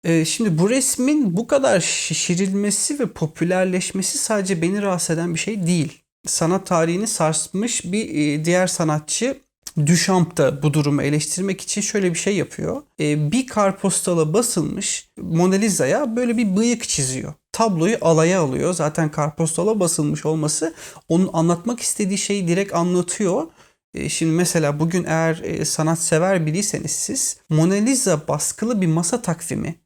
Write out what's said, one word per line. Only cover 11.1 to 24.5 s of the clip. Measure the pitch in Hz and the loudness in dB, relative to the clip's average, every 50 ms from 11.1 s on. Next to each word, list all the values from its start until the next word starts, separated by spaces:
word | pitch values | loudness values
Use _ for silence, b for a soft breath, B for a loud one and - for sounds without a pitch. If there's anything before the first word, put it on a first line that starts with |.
| 147 151 151 - - 180 190 196 190 190 | 0 0 -2 -2 -4 -4 -2 -2 -4 -4
için | - - - 208 | -6 -6 -4 -4
şöyle | 208 - - 208 190 180 165 | -4 -2 -2 0 0 0 0
bir | 165 | 0
şey | - 202 208 | -2 0 0
yapıyor. | 175 147 - - - - - - 277 302 _ _ - | 0 -2 -4 -6 -6 -4 -4 -4 -6 -8 _ _ -2
E, | 156 147 147 151 151 147 | 0 0 2 2 0 2
bir | 185 254 262 | 2 0 0
kartpostala | - - 214 202 196 190 - - 196 - - - 185 180 170 156 151 | 0 0 2 2 2 0 0 -2 0 0 0 0 0 2 2 2 2
basılmış | 156 214 233 - - 175 151 - - - 196 - - - - _ _ | 2 2 0 2 0 -2 -2 -2 -4 -4 -4 -4 -6 -6 -10 _ _
Mona | - - 180 160 165 180 185 190 | -12 -6 -2 2 2 4 4 4
Lisa'ya | 196 214 220 180 - 135 131 180 262 302 240 220 | 4 2 2 2 2 2 2 2 2 0 0 0
böyle | 240 247 233 233 | -2 0 0 0
bir | 226 240 202 180 | 0 0 2 2
bıyık | 202 226 240 240 233 - - | 2 2 2 0 0 -4 -6
çiziyor. | - 151 135 127 131 127 107 - - _ _ _ | -4 -2 -2 -2 -4 -4 -8 -10 -12 _ _ _
Tabloyu | - - 226 226 185 160 160 190 - - | -2 0 2 2 2 2 2 2 0 2
alaya | - 165 165 156 160 170 185 190 | 4 4 6 6 4 4 4 2
alıyor. | 160 135 131 139 139 170 180 | 2 0 0 0 0 -2 0
Zaten | 170 151 151 151 - 165 151 | 0 -2 -2 0 0 -2 -2
kartpostala | 151 - 147 147 - - 170 156 - - 175 214 220 208 | 0 -2 -4 -4 -2 -2 -2 -2 0 0 0 0 2 2
basılmış | 180 165 - - 151 147 151 151 - | 0 0 0 0 0 -2 -2 -2 -2
olması | 156 156 160 151 151 - - 160 - 330 B B B B B B - | -2 -2 0 0 -2 -2 -2 -4 -4 -6 B B B B B B 0
onun | 165 175 190 175 | 2 2 2 2
anlatmak | - 165 160 170 175 170 - 233 240 233 | 2 2 2 2 2 0 -2 -6 -6 -4
istediği | - - - - 208 185 202 196 | -4 -6 -2 -2 -2 -2 0 -2
şeyi | - - 202 202 185 170 | -2 -2 -2 -2 0 0
direkt | 170 185 196 196 - | 0 0 0 -2 0
anlatıyor. | 170 170 180 180 180 175 - - - 214 175 185 262 320 330 b b b b b b _ _ - | 0 0 2 2 0 0 -2 -4 -2 0 0 0 0 -2 -6 b b b b b b _ _ -10
E, | - 69 151 | -6 -6 -4
şimdi | - - 165 160 | -4 -2 0 2
mesela | 160 170 180 165 | 2 2 2 2